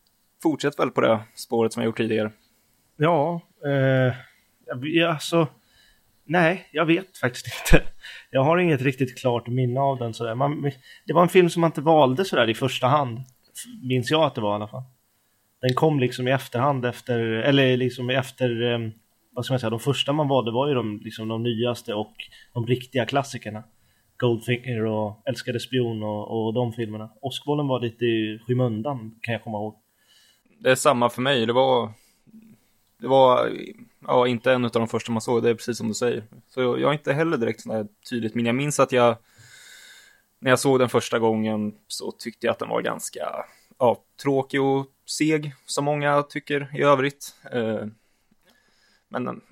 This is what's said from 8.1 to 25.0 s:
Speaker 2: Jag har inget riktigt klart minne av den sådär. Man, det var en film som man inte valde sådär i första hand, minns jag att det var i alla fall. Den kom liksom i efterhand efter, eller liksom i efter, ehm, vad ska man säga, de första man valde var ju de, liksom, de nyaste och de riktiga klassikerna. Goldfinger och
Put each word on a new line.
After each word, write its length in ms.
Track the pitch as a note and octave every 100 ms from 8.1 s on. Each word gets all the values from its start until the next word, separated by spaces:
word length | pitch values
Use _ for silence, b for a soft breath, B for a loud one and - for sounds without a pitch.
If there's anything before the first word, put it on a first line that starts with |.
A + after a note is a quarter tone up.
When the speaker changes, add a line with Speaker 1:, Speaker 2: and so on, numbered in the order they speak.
| B B
Speaker 2:
Jag 140 | C3+
har 140 | C3+ F3
inget 240 | F3 C#3
riktigt 360 | C3 C3 B2+ -
klart 280 | B2+ A#2+ A#2
minne 340 | B2+ B2 B2+
av 180 | C#3 C3
den 160 | A#2
sådär. 200 | A2 A#2
Man, 360 | A#2 C#3+ D3+ C#3+ - B B -
det 60 |
var 100 | D#3
en 60 | F3
film 220 | F#3+ F3
som 100 | E3+
man 80 | E3
inte 120 | D#3
valde 440 | D3 D#3+ C3 B2+
sådär 260 | G3 C#3+ A2+
i 40 |
första 320 | A2+ C3 - B2
hand, 340 | D3 C3 A#2 C3+ _ _ - A#3+ A#3
minns 280 | B2+ C3 A2+
jag 120 | D#3
att 120 | D3+
det 60 | B2+
var 120 | G#2+
i 20 |
alla 140 | G#2 G#2
fall. 140 | B2+ C3 _ _ _ _ _ _ _
Den 140 | C3
kom 260 | B2+ D#3+ D3
liksom 280 | B2+ B2+ B2+
i 20 |
efterhand 540 | C3 - A#2+ C#3 C3+
efter, 340 | A#2+ A#2+ - A#2+
eller 560 | A2+ A2 C#3 C#3 C3 B2+
liksom 340 | B2+ A#2+ B2
i 40 |
efter, 480 | C3 B2+ - B2 A#2
ehm, 300 | A#2+ A#2+ A2+ A2 _ _ _
vad 100 | -
ska 80 | A#2+
man 60 | B2+
säga, 100 | A2
de 100 | A2+
första 320 | C#3+ B2+ -
man 160 | D3 C#3+
valde 220 | C3+ A#2
var 180 | A2+ C#3+
ju 60 |
de, 260 | C3 G#2+ G#2+
liksom, 240 | A2 A2 A2
de 140 | A2+
nyaste 520 | A#2 A2 A#2+ A#2 -
och 180 | G#2 G#2+ - - B B
de 140 | B2 A2+
riktiga 400 | B2+ - C3 A2+
klassikerna. 580 | C#3 C3+ A#2+ G#2+ G#2 - _ _ _ _ _
Goldfinger 680 | B2 A2+ - B2 B2+ A#2
och 380 | A2 G#2+